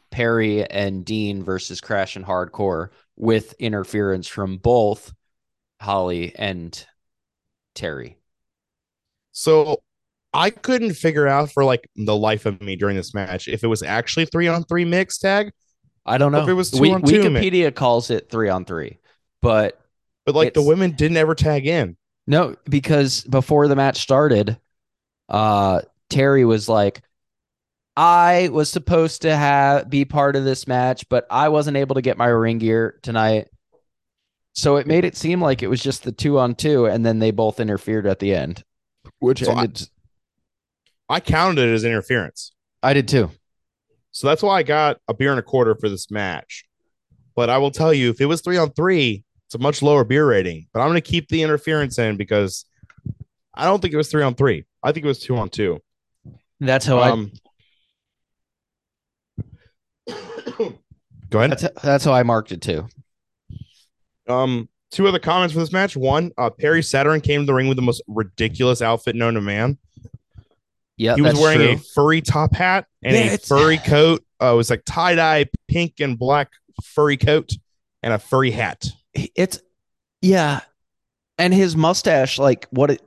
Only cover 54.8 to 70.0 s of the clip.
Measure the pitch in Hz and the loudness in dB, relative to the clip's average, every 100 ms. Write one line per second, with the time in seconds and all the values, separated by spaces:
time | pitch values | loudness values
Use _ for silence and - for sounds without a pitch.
54.8 | - 156 147 127 - 123 98 - 98 78 | -4 -2 -2 -4 -4 -4 -4 -4 -4 -4
55.8 | - _ _ _ - - _ - 135 131 | -10 _ _ _ -20 -20 _ -6 0 0
56.8 | 139 123 127 113 104 - _ _ _ _ | 2 4 4 2 -4 -14 _ _ _ _
57.8 | _ _ _ _ _ _ _ _ _ _ | _ _ _ _ _ _ _ _ _ _
58.8 | _ _ _ _ _ - - - _ _ | _ _ _ _ _ -16 -16 -18 _ _
59.8 | _ _ - 427 - 453 269 - 220 - | _ _ -18 -16 -16 -16 -10 -8 -8 -10
60.8 | _ _ _ - - 107 131 139 165 - | _ _ _ -20 -4 0 0 0 -6 -4
61.8 | 143 139 147 127 120 113 - 87 - 80 | 0 2 2 2 2 0 -2 -8 -6 -6
62.8 | 107 - _ _ _ _ - - - _ | -8 -16 _ _ _ _ -20 -20 -20 _
63.8 | _ _ _ _ - 127 131 120 113 _ | _ _ _ _ -4 -2 0 -2 -6 _
64.8 | _ - 196 180 156 180 180 156 160 185 | _ 0 0 0 0 0 0 -2 -4 -2
65.8 | 196 139 131 147 170 - 120 - 147 165 | -2 -2 0 0 0 -2 -4 -2 0 0
66.8 | 156 135 143 156 147 143 143 131 131 131 | 0 0 2 0 0 0 0 0 0 0
67.8 | 123 117 - 107 98 - 113 80 127 120 | 0 -2 -4 -6 -6 -4 -4 0 0 0
68.8 | 113 117 - 117 117 113 101 101 123 139 | 0 -2 -2 -2 0 0 -2 -2 -2 -4
69.8 | _ _ | _ _